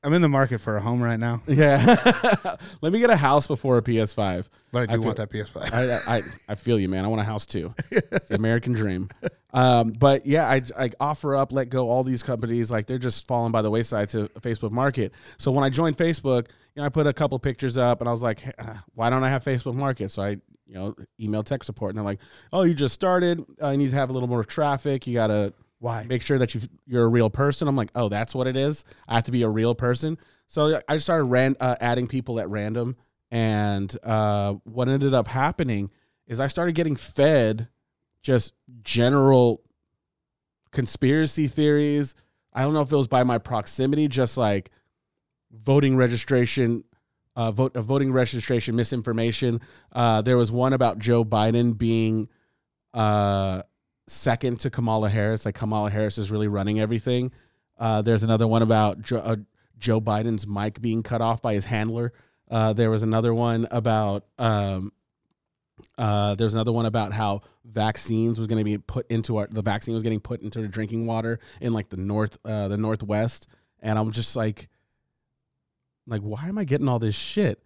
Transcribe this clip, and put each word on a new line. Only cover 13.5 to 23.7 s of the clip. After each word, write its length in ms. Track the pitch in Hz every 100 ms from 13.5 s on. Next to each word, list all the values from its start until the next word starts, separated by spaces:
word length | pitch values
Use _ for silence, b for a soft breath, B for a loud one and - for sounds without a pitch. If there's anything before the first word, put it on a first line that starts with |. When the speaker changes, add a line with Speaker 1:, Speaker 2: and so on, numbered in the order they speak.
Speaker 2:
by 100 | 113
the 80 | 107
wayside 380 | 110 117 110 104
to 160 | 113 104 -
Facebook 320 | 120 113 113
Market. 400 | 117 139 131 101 B B B
So 120 | 147
when 120 | 135
I 60 | 135
joined 260 | 131 165 143
Facebook, 520 | 165 160 135 127 120 b b
you 80 | -
know, 20 |
I 40 | 143
put 180 | 151 147
a 60 |
couple 260 | 131 147 131
pictures 400 | 139 123 135 123
up 220 | 123 120
and 80 | 120
I 40 |
was 100 | 117
like, 180 | 120 107
"Hey, 120 | 123 -
uh, 160 | 110 110 -
why 160 | - 117
don't 120 | 131
I 60 | 131
have 140 | 135
Facebook 300 | 139 127 131
Market?" 360 | 123 139 127 98
So 120 | -
I, 80 | 101 101 _ _ _
you 80 |
know, 220 | 95 98 - - _
emailed 240 | 110 107
tech 180 | 107 135
support 260 | - 107 101
and 80 | 107
they're 60 |
like, 160 | 101 101 B B B
"Oh, 100 | -
you 120 | 175
just 200 | 156 139
started. 500 | - 185 180 180 170 - -
Uh, 80 | 147